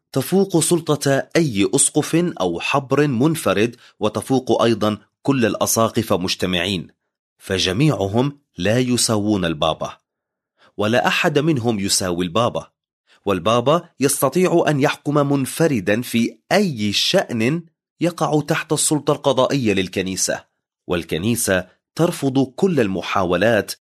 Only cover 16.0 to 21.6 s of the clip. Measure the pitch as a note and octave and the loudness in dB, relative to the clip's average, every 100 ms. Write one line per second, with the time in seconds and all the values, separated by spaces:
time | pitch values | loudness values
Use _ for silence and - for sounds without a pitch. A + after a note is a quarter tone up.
16 | A#2+ A#2 A#2 - - F3+ G3 A#2 G#2 F#2+ | 0 -2 -2 -4 -2 0 0 0 -2 0
17 | - F#3+ - A#2 A#2 E3+ - _ _ - | 0 0 0 0 0 -2 -6 _ _ -4
18 | E3 E3 D3 D3+ D3 D#3 - D3 - D3+ | -4 -2 0 0 0 -2 -2 -2 0 0
19 | D3+ C#3+ C#3+ B2+ B2+ C#3 G#2+ F#2+ F#2 G2 | 0 0 2 2 2 2 2 0 0 -4
20 | F#2 F#2 - A1+ - _ _ _ - F2 | -4 -4 -4 -6 -10 _ _ _ -6 -4
21 | D2+ E2 G#2+ A#2 - F#2 | -4 -4 -2 0 0 0